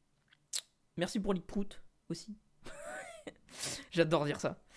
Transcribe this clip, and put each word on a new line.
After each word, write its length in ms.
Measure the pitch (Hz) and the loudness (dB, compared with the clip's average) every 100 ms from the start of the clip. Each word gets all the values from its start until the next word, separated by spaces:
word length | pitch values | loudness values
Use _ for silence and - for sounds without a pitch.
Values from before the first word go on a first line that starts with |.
| _ _ _ _ _ - - _ _ - | _ _ _ _ _ -6 -6 _ _ -4
merci 220 | 175 220 | -2 0
pour 140 | 202 | 2
les 60 | 185 | 0
proutes 400 | - 202 202 - - _ - | 0 -2 -2 -4 -16 _ -8
aussi. 260 | 170 - 208 _ _ - | -8 -8 -14 _ _ -14
<laughs> 1300 | - 640 - 698 640 - - - - - - - | -12 -10 -10 -10 -12 -16 -16 -16 -6 -6 -6 0
J'adore 340 | 170 160 160 147 | 4 6 6 4
dire 140 | 143 | 2
ça. 180 | 156 - - | 0 -2 -12